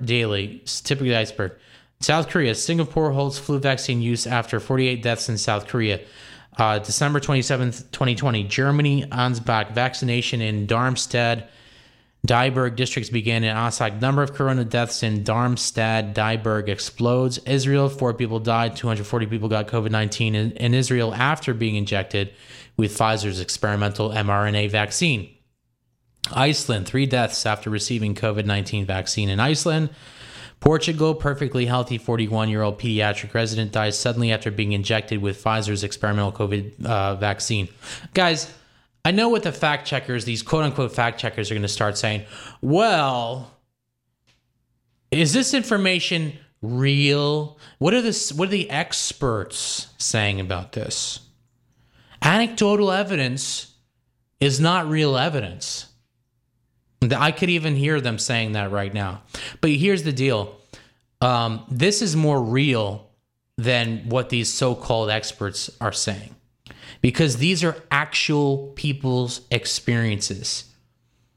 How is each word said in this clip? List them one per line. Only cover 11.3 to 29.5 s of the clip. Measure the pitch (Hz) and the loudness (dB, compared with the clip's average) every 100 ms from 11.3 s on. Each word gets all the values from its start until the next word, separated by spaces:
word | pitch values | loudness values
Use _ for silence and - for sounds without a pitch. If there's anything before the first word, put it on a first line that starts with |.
| 117 - - - - - _ _ _ - | 0 -6 -20 -20 -20 -20 _ _ _ 2
Dieburg | 120 131 131 123 113 | 4 4 2 0 0
districts | 127 - 110 | -2 -2 -2
began | 117 107 113 | -2 0 0
in | 110 110 | 0 0
Osaka. | 117 - 113 104 | -2 0 -2 0
Number | 127 139 | 0 2
of | 139 | 0
corona | 143 135 131 | 0 0 0
deaths | 113 120 117 - | 0 0 0 -2
in | 113 104 107 | 0 0 0
Darmstadt, | 113 123 120 - - 110 113 104 101 | 2 2 0 -2 0 0 0 0 0
Dieburg | 110 113 110 107 104 | 0 0 0 0 -2
explodes. | 95 - - 120 127 127 120 | -4 -6 0 2 4 2 -2
Israel, | - 139 135 139 139 | 0 0 4 4 2
four | 139 123 | 2 -2
people | 117 117 113 | 0 -2 -2
died. | 113 113 117 113 | 0 2 0 -2
Two | 117 | -2
hundred | 107 101 | -2 -2
forty | 120 107 | -2 -2
people | 110 107 | -2 0
got | 107 107 | -2 0
covid | 117 107 | -2 0
nineteen | 110 107 - 113 107 | 0 0 0 0 2
in, | 110 | 0
in | - 120 | 0 2
Israel | 127 127 123 113 | 2 2 2 0
after | 104 135 156 - | 2 2 2 -2
being | 113 113 104 | -2 0 0
injected | 101 98 95 101 98 - - - - - | 0 -2 -2 -2 -4 -8 -20 -20 -10 -2
with | 107 - | 0 2
Pfizer's | 110 110 101 92 | 2 2 -2 -4
experimental | 90 - 107 104 104 101 104 | -4 -2 0 2 0 0 -2
M | 107 101 | 0 0
R | 101 104 | 2 2
N | 104 | 0
A | 104 | 0
vaccine. | 107 104 - 175 117 98 _ _ _ _ _ _ _ _ _ - | 0 0 0 0 0 -4 _ _ _ _ _ _ _ _ _ -4
Iceland, | - 139 143 - 107 90 | 0 2 0 -2 -2 0
three | 131 135 | 0 2
deaths | 123 113 - 113 | 2 0 -2 -2
after | 107 110 | -2 -2
receiving | 107 - 120 107 98 | -4 -2 -2 -2 0
covid | 113 104 104 | -2 0 0
nineteen | 101 92 104 98 | 0 0 -4 -2
vaccine | 95 92 - 101 | -2 -2 -2 0
in | 98 | 2
Iceland. | 127 | 2